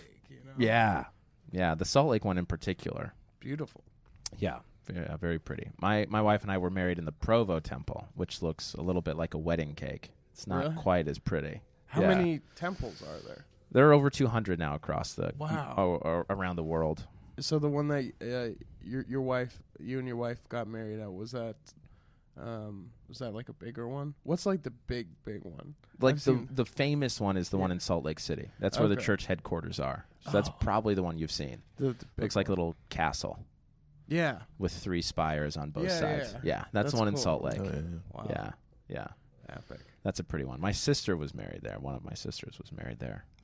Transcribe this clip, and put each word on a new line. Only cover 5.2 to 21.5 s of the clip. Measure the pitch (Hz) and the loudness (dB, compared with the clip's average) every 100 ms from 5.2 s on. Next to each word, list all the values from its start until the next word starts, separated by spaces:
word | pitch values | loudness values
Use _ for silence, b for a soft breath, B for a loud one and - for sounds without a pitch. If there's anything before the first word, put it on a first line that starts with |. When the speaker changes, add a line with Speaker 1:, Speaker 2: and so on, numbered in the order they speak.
| 85 82 | 0 -2
Speaker 2:
pretty. | - - - - | -4 -8 -10 -2
My, | 98 107 104 | 2 2 2
my | 107 | 4
wife | 107 104 | 6 4
and | 101 | 2
I | 95 | 0
were | 90 | 0
married | 95 90 87 | 2 2 0
in | 80 | -4
the | |
Provo | - - 117 101 80 | -2 4 4 4 0
Temple, | - 65 - - - - | -2 -6 -6 -8 -8 -4
which | 90 - | -4 -2
looks | 82 78 - - | -2 -2 -6 -4
a | |
little | 87 90 | 0 0
bit | 82 78 | 0 0
like | 82 | -2
a | 80 | -2
wedding | 82 82 76 73 | 0 0 0 -4
cake. | 67 71 - - _ | -8 -8 -12 -20 _
It's | - 101 | -14 -4
not | 90 | 0
Speaker 1:
Really? | 151 160 | 0 0
Speaker 2:
quite | 95 90 73 | 4 4 4
as | 71 | -2
pretty. | - 80 73 - - _ - | 0 -2 -2 -8 -14 _ -4
Speaker 1:
How | - | 4
Speaker 2:
Yeah. | 190 | 6
Speaker 1:
many | 190 175 156 - - | 6 4 0 -6 -6
temples | 175 196 117 - | -6 -4 -6 -8
are | 76 78 - | -12 -12 -12
there? | - - - - | -16 -18 -20 2
Speaker 2:
There | 127 147 | 8 10
are | |
over | 147 139 | 10 8
two | - 127 | 4 4
hundred | 113 104 85 | 2 2 0
now | 78 76 | 0 -2
across | - 78 - | -2 -2 -2
the | - 85 143 | -2 -4 -2
Speaker 1:
Wow. | 151 160 135 95 | -2 -2 -2 2
Speaker 2:
o-, | 90 87 80 | 2 2 2
o-, | 85 82 | 0 0
around | 98 92 87 | 0 0 0
the | |
world. | 80 82 80 80 - - - - | 0 2 2 0 -6 -18 -16 -6
Speaker 1:
So | - 156 | 0 2
the | 147 | 2
one | 143 147 | 2 2
that, | 143 123 - | 0 -2 -6
uh, | 117 123 120 - - - | -4 -2 -2 -6 -12 -14
your, | 95 131 110 | -6 -6 -2
your | 135 | -2
wife, | 127 127 123 - - - | 0 0 0 -6 -20 -12
you | 92 131 | -6 -4
and | 127 | -2
your | 120 | -2
wife | 120 120 - | -2 -4 -6
got | 120 107 | -6 -4
married | 113 110 107 | -6 -6 -6
at, | 104 | -6
was | 92 113 | -8 -6
that, | 120 113 | -6 -6